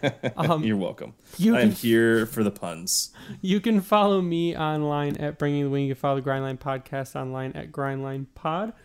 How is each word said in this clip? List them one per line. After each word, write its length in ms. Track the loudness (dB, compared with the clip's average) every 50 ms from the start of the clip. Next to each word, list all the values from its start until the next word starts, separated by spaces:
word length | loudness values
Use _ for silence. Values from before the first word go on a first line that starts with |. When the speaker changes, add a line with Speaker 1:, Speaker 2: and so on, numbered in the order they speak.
| -2 -4 -4 -2 -6
Speaker 1:
<laughs> 140 | -8 -4 -2
Speaker 2:
Um, 260 | 0 0 0 0 0
Speaker 1:
You're 140 | 0 0 0
welcome. 360 | -2 -4 -6 -8 -14 -16 -16 _ _ -18 -6 2
Speaker 2:
you 180 | 4 4 6
Speaker 1:
I 60 | 6
am 80 | 6 4
Speaker 2:
can 80 | 4 2
Speaker 1:
here 480 | 2 4 6 6 6 6 6 4 2
for 180 | 0 0 0 0
the 80 | 0
puns. 600 | 0 -2 -8 -10 -8 -8 -6 -4 -2 -2 -2 -4 -10 -16 -16 -16 -12 -6
Speaker 2:
You 200 | -2 0 0 2
can 180 | 2 2 2 2
follow 380 | 2 4 4 4 6 4 4 2
me 360 | 2 0 0 0 0 0 -2 -2
online 580 | -2 -2 0 0 0 0 0 0 -2 -2 -2 -4
at 200 | -4 -6 -4 -2
Bringing 240 | -2 0 0 0 0
the 40 | 0
Wing. 160 | 0 0 -2
You 100 | -2 -4
can 40 | -2
follow 180 | -2 0 0 0
the 80 | 0 -2
Grindline 280 | -2 -2 -2 -4 -6 -6
Podcast 560 | -6 -6 -6 -6 -6 -8 -8 -8 -8 -8 -8
online 380 | -8 -8 -6 -6 -6 -6 -8 -8
at 180 | -10 -12 -10
Grindline 540 | -8 -6 -4 -4 -4 -4 -6 -6 -6 -8 -10 -10 _
Pod. 380 | -8 -6 -4 -4 -2 -4 -6 -8 -12 _